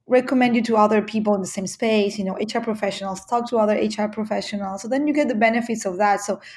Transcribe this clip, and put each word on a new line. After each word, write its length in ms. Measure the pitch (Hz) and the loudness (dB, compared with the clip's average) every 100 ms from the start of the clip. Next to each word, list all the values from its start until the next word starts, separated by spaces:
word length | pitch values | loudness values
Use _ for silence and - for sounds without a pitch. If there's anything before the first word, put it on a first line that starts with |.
recommend 480 | - 254 247 254 247 | 2 2 4 2 4
you 60 | 240 | 2
to 140 | 226 | 2
other 260 | 220 214 214 | 4 4 4
people 320 | 208 220 214 | 0 -2 0
in 80 | 202 | 0
the 60 | 185 | -2
same 180 | 202 | -6
space, 520 | 185 - 226 214 202 208 | -8 -2 0 2 0 -2
you 60 | |
know, 120 | 190 185 | -4 -4
H 160 | 214 | -4
R 60 | 233 | -4
professionals, 640 | 233 214 196 190 196 185 | -4 -2 -4 -4 -6 -8
talk 240 | - 240 233 | -4 -4 0
to 80 | 233 | 2
other 160 | 208 | 2
H 240 | 208 214 214 | 2 0 -2
R 100 | 208 | -4
professionals. 720 | 220 214 202 - 202 196 196 | -4 -4 -4 -4 -6 -6 -8
So 60 | 220 | -2
then 180 | 269 302 | 0 2
you 60 | |
get 160 | 294 294 | 2 2
the 60 | |
benefits 500 | 214 226 233 240 220 | 2 2 2 -2 -4
of 120 | 190 180 | -4 0
that. 220 | 208 196 | 2 2
So 200 | - 190 - | -2 -6 -10